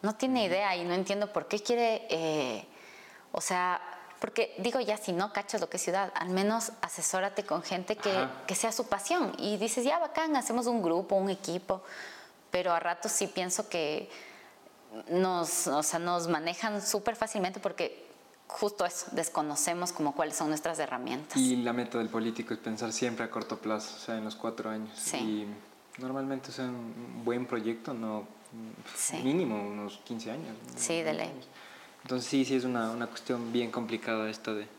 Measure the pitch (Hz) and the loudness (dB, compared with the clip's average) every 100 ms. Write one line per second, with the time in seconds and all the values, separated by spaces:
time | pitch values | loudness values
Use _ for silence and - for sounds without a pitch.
0 | 202 220 262 254 196 180 202 180 175 180 | 0 2 2 4 4 4 4 2 2 0
1 | 190 202 202 185 - 208 208 240 233 220 | 2 0 2 0 0 -2 2 4 4 2
2 | - 160 165 156 127 107 - - - - | 0 0 2 2 2 -2 -6 -18 -20 -20
3 | - - - - - 180 180 180 - - | -20 -20 -6 -4 0 2 2 0 -4 -14
4 | - - 214 - 220 - 208 262 208 214 | -16 -6 -2 0 0 0 0 0 0 -2
5 | - 175 208 202 202 214 - 190 - 185 | 0 0 0 -2 -2 -2 -2 -2 0 0
6 | 196 - 170 185 202 226 220 220 175 - | 0 -2 0 4 4 4 0 -4 -6 -2
7 | 165 185 196 196 202 165 165 185 185 214 | 0 2 2 0 0 -2 0 -2 0 0
8 | 208 185 131 - - 185 226 220 233 196 | 2 2 0 -2 -4 0 2 0 0 0
9 | - 349 214 - 208 208 220 254 247 330 | 4 2 2 0 0 2 2 4 4 4
10 | 311 311 320 285 - 240 240 240 175 170 | 2 2 4 2 4 2 2 4 4 4
11 | 190 196 196 190 - 175 - 190 - - | 4 4 4 0 -2 -4 0 -2 -2 -12
12 | - - - - - 180 180 165 170 175 | -12 -14 -20 -20 -2 0 4 2 2 -2
13 | 220 - 196 - 180 185 208 175 151 151 | 0 0 0 0 -2 -2 -2 0 0 -2
14 | - - - - - - - - - 110 | -4 -14 -16 -18 -20 -20 -20 -20 -16 -14
15 | - 175 185 180 160 - 170 139 151 170 | 0 4 4 2 0 0 2 2 2 0
16 | 175 175 165 160 165 180 226 208 202 208 | 0 0 2 2 0 -2 -2 0 0 0
17 | 208 220 220 214 185 196 196 170 165 - | 0 0 0 2 0 0 -4 0 -2 -2
18 | - - - - - - 208 208 175 - | -18 -20 -20 -20 -10 0 0 2 0 0
19 | - - 160 175 151 147 - 175 180 - | -4 -2 0 0 0 2 2 2 0 2
20 | 147 143 156 151 156 151 165 165 147 127 | 0 2 0 2 2 2 0 -2 -2 -2
21 | 127 127 151 139 131 123 120 120 120 117 | -2 -4 0 4 6 4 2 0 0 0
22 | 113 113 113 113 113 110 - 110 117 110 | 0 0 0 -2 -4 -4 -4 -2 -2 0
23 | 123 113 113 117 107 113 110 107 - - | 0 0 -2 -4 -4 -4 0 -2 -2 -10
24 | - 113 110 110 117 113 107 110 107 - | -4 -4 -4 -4 -6 -4 -4 -4 -6 -6
25 | - 143 110 107 104 104 - - - - | -4 -2 0 0 -4 -10 -16 -20 -20 -10
26 | 127 135 135 135 131 - 127 123 117 113 | -4 -4 -2 -4 -6 -4 -4 -4 -8 -10
27 | 120 120 117 123 127 117 113 113 - 120 | -10 -4 0 0 0 0 0 -2 -4 -4
28 | 113 107 101 - - 113 113 113 - - | -2 -2 -6 -16 -16 -14 -12 -12 -12 -4
29 | - - 127 165 147 107 101 104 101 - | -2 0 2 4 2 0 -2 -6 -8 -10
30 | - 113 113 127 165 113 123 - - 165 | -8 -8 -6 -6 -8 -12 -12 -4 0 0
31 | 160 160 170 135 - - - - - - | 0 -2 -4 -6 -14 -18 -18 -18 -20 -18
32 | - 127 117 135 131 131 127 123 113 117 | -4 -4 2 4 4 4 2 0 0 -2
33 | 117 - - 123 117 120 120 120 113 113 | -4 -6 -2 -2 2 0 2 -2 -2 -2
34 | 117 110 110 107 - 107 104 | 0 0 0 -4 -4 -4 -6